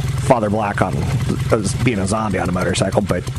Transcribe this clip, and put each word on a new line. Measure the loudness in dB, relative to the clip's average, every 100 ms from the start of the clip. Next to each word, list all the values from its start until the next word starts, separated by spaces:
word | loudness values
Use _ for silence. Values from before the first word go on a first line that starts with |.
| -2 0
Father | 2 2 2
Black | 0 0 0
on, | 0 0 0 0 0 -2 0
as | 0 0 0
being | 0 0
a | 0
zombie | 0 0 -2
on | -2
a |
motorcycle, | -2 0 0 2 2
but | 2 -2 -2